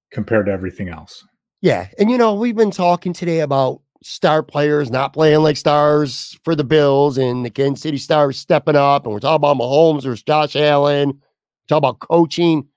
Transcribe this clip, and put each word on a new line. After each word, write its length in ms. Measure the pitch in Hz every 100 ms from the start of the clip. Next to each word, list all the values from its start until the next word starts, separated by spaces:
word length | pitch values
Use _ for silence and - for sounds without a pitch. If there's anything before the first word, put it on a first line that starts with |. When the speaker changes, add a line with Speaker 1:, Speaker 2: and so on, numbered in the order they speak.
| _
Speaker 1:
compared 360 | - 104 110 98
to 60 |
everything 380 | 95 92 - 92
else. 340 | 80 80 - _ _ _ _
Speaker 2:
Yeah. 260 | 180 101 92 -
And, 120 | 208
you 80 | 247
know, 160 | 226
we've 220 | 202 240 220
been 140 | 214
talking 440 | 185 180 175 185
today 260 | 170 175 160
about 400 | 147 135 131 135 _ _
star 400 | - - 175 156
players 480 | 143 147 151 147 135
not 220 | 131 135
playing 300 | 147 156 151
like 140 | 156 143
stars 800 | 156 147 147 151 147 - - -
for 120 | -
the 100 | 156
Bills 520 | 135 156 143 139 143 131
and 260 | 127 123
the 60 | 120
Kansas 320 | - 139 135
City 160 | 160 139
Stars 400 | - 151 143 131
stepping 380 | - 156 160 147
up. 280 | 139 143
And 80 | 127
we're 80 | 107
talking 160 | 139 156
about 220 | 147 135
Mahomes 440 | 120 143 165 147
versus 200 | 131 113
Josh 340 | - 151 151 -
Allen. 520 | 147 143 143 143 143
We're 560 | 143 _ _ _ _ -
talking 200 | 151 139
about 120 | 110
coaching. 680 | - 170 160 - 170 156 135